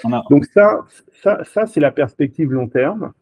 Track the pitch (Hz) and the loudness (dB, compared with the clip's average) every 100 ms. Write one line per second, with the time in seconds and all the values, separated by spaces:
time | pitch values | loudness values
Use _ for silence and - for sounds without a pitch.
0 | 117 120 - 143 117 202 208 214 - _ | -6 -6 2 2 4 4 4 2 -6 _
1 | _ _ 196 208 - 208 220 - 143 131 | _ _ -2 -2 -4 -6 -4 0 0 0
2 | 135 - 143 - 151 131 120 127 139 220 | -4 -4 -6 -4 -4 -4 -4 -2 -2 -4
3 | 170 - | -12 -10